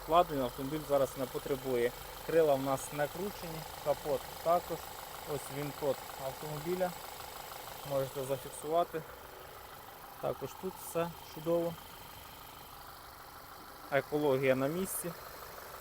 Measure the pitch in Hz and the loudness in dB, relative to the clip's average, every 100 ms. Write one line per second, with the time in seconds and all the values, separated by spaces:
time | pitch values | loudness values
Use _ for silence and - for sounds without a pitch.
0 | - 165 175 147 123 - 135 156 143 143 | 6 8 8 6 2 0 -2 -2 4 4
1 | 131 - 127 147 139 139 131 123 120 - | 4 2 -2 -2 0 0 2 4 4 2
2 | - - - 160 156 139 139 135 - 147 | -8 -10 4 6 8 8 6 2 0 0
3 | 143 165 202 - 170 160 151 - 151 139 | 0 0 -4 -4 -6 -6 -8 -4 0 2
4 | 156 131 - - 160 175 - 160 - - | 2 0 0 -2 4 4 4 -4 -6 -10
5 | - - - 143 - 139 147 135 147 127 | -10 -10 -4 -4 -2 -4 -4 0 2 2
6 | - - 135 135 151 151 151 180 180 175 | -2 -6 -6 -6 -6 -4 0 2 2 0
7 | - - - - - - - - 147 139 | -8 -10 -10 -10 -10 -10 -10 -8 0 0
8 | 135 143 131 135 143 - 147 165 175 160 | 0 -2 0 -2 -2 -6 2 4 4 0
9 | 156 - - - - - - - - - | -6 -12 -14 -14 -14 -14 -14 -14 -14 -14
10 | - - 143 127 135 - 190 - - 165 | -14 -4 -4 -2 -6 -6 -8 -6 -4 -2
11 | 170 165 - - 156 170 170 170 - - | -2 -4 -12 -6 2 4 2 -2 -10 -14
12 | - - - - - - - - - - | -14 -14 -14 -14 -14 -14 -14 -14 -14 -14
13 | - - - - - - - - - 139 | -16 -14 -14 -14 -14 -14 -14 -14 2 2
14 | - 151 151 131 135 131 135 170 190 - | 4 2 6 6 6 6 4 2 0 -2
15 | 175 165 - - - - - - | -4 -6 -10 -12 -12 -12 -12 -4